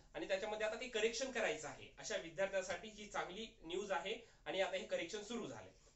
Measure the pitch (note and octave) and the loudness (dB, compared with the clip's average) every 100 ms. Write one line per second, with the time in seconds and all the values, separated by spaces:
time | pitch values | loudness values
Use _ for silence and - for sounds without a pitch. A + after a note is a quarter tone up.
0 | - D#3 F#3 F#3+ G#3+ G#3 G#3+ A3+ B3+ A3 | -12 -4 2 2 2 2 2 0 0 2
1 | A3+ - B3+ A#3+ F#3 - C#3+ - - - | 4 4 0 2 2 2 -4 -8 -12 -8
2 | - F#3+ E3 D#3 F#3+ F#3+ F3+ E3+ A3 G#3 | -2 -2 -2 0 2 4 2 -2 -4 -10
3 | G3+ F3 E3+ F#3+ A3+ - D#3+ F#3 G#3 F3 | -4 -2 -2 -4 -8 -8 -2 0 2 2
4 | F#3+ A#3 - - D3 F#3 F#3 F#3 - F3+ | 2 -2 -6 -10 -2 2 4 2 0 0
5 | E3+ G#3 G#3 A#3 D3+ A2 - - - | 0 -4 -4 -4 -4 -6 -12 -16 -20